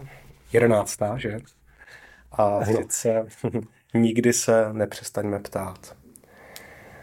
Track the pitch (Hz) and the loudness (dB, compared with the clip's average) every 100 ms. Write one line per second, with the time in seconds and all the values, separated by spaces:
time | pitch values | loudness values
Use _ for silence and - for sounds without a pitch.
0 | - - - - - 113 117 107 98 - | -14 -20 -20 -20 0 2 4 4 0 -4
1 | 104 127 117 107 - _ _ _ - - | -6 -4 -8 -8 -14 _ _ _ -20 -20
2 | - - - - 104 101 98 110 104 - | -20 -20 -10 0 2 2 0 -2 -2 -4
3 | 117 113 110 - 117 113 107 _ _ 117 | 0 0 -4 -6 -6 -6 -8 _ _ 2
4 | 117 113 120 117 - 113 107 110 104 - | 4 4 2 2 4 4 2 -2 -4 -6
5 | - 104 104 101 - 98 95 90 - - | -10 -6 -4 -4 -6 -10 -10 -12 -20 -20
6 | - - _ - - - - - - - | -20 -20 _ -20 -20 -20 -20 -20 -20 -20